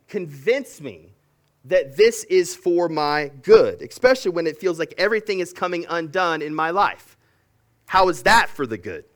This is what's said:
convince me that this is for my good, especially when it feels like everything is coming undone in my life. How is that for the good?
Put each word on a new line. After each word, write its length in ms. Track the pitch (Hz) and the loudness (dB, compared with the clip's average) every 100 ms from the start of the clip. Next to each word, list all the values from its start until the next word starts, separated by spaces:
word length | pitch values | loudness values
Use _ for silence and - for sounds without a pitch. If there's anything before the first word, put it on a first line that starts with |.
| _ | _
convince 720 | 202 165 139 160 269 269 - | -10 -10 -4 -2 -2 -4 -14
me 320 | 139 85 90 _ _ _ _ _ 131 | -16 -16 -20 _ _ _ _ _ -2
that 320 | 180 135 139 | -2 0 4
this 260 | 226 226 - | 4 2 0
is 300 | 185 175 - | 0 0 -2
for 320 | 180 175 170 | 0 0 0
my 440 | 156 147 151 143 139 | 0 0 0 -4 -4
good, 400 | 180 214 113 90 | 6 6 6 -2
especially 480 | - - 254 254 190 | -12 0 2 2 -2
when 160 | 170 165 | -2 -4
it 140 | 151 | -4
feels 180 | 185 165 | -4 -4
like 160 | 160 - | -6 -2
everything 400 | 196 220 214 190 | 0 0 -2 -4
is 120 | 175 | -6
coming 360 | - 180 175 165 | -6 -6 -4 -6
undone 540 | 170 160 185 175 156 | -6 -4 -2 -2 -2
in 100 | 151 | -6
my 160 | 156 160 | -4 -2
life. 480 | 190 165 - - _ _ _ _ _ _ _ - | 0 -2 -4 -16 _ _ _ _ _ _ _ -2
How 220 | 185 190 | 2 2
is 120 | 151 | 2
that 260 | 190 175 160 | 2 4 2
for 180 | - 123 | -4 -8
the 100 | 107 | -8
good? 280 | 95 80 - | -10 -14 -16